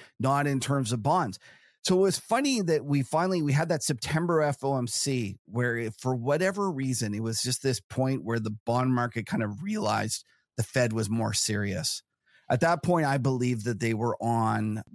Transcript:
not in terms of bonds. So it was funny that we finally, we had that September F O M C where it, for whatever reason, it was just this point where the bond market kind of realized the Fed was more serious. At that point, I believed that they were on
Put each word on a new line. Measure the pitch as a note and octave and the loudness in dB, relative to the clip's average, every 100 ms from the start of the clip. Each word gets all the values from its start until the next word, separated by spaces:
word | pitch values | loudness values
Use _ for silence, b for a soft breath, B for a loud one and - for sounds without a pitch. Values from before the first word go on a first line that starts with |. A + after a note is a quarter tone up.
| B B | B B
not | B2+ C#3 C#3+ | 0 2 2
in | C3+ | 0
terms | C3+ C#3 A2+ | 0 0 0
of | A#2+ | -2
bonds. | C3 F3+ A#2+ - b b b b - | 2 2 0 -6 b b b b 2
So | F#3 | 4
it | |
was | F#3+ - | 4 2
funny | - A#3 C#4 B3 | 0 0 2 0
that | E3+ D#3 | 2 0
we | C#3+ C#3+ | 2 0
finally, | B2+ D#3 F#3 F3+ | 2 2 2 2
we | D3 | 2
had | C#3+ E3 | 2 2
that | D#3 | 0
September | - C#3+ - D#3+ F3 D#3+ | 0 -4 0 0 2 2
F | D3 C3+ C#3 | 2 0 0
O | C3+ | 0
M | A#2 | -2
C | - C#3+ B2 G2+ G2 _ | -2 -2 -2 -2 -6 _
where | A2 B2 A#2 | -2 0 -2
it, | A2+ - | -4 -4
for | B2+ | -2
whatever | B2+ B2 D3+ F#3+ G3 G3 | -2 0 2 2 0 -2
reason, | C#3 C3 B2 G#2+ | 0 -2 -2 -2
it | G#2 | -2
was | A2+ A2 | -4 -2
just | B2+ B2+ | -2 -2
this | C3+ A#2+ | 0 -2
point | _ - C3 C3 G2+ | _ -2 0 -2 -2
where | A#2 | -2
the | A2 A2 - | -2 -6 -2
bond | A#2+ B2+ | 0 2
market | B2 A#2+ A#2 - | 2 0 -4 -4
kind | G3+ | -2
of | G#2 G#2 | -2 -4
realized | G3 G#3+ G#2+ G#2+ G#2+ - - _ _ - | -6 -2 0 0 -2 -6 -10 _ _ -6
the | |
Fed | - C3 A#2+ | -2 0 0
was | A2+ G#2 | 0 -2
more | A2+ A2 | 0 0
serious. | G#2 - G#2 G2+ F#2 - - _ _ b b b | -2 -2 -2 -2 -2 -4 -6 _ _ b b b
At | B2 | 0
that | E3 E3+ | 2 2
point, | F3 E3+ C#3+ | 2 2 2
I | C#3 | 2
believed | C3 B2+ B2 A2+ A2+ | 0 0 0 0 -2
that | G#2 | -2
they | A#2 | -2
were | A2 A#2 - | 0 -2 -2
on | A#2 A2+ A2 A2 G#2+ G#2+ - | 0 0 2 0 -2 -4 -8